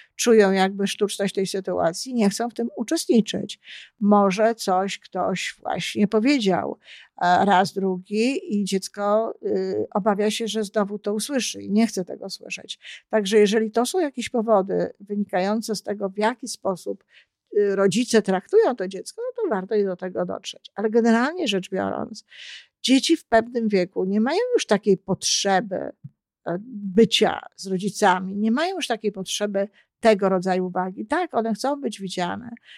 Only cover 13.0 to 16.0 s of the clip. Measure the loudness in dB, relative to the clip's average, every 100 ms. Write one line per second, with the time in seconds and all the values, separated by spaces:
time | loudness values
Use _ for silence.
13 | _ -2 2 4 6 4 0 0 0 0
14 | -2 -4 -4 -2 2 2 2 0 -2 -6
15 | -8 -4 -2 0 0 -2 -4 -6 -6 -6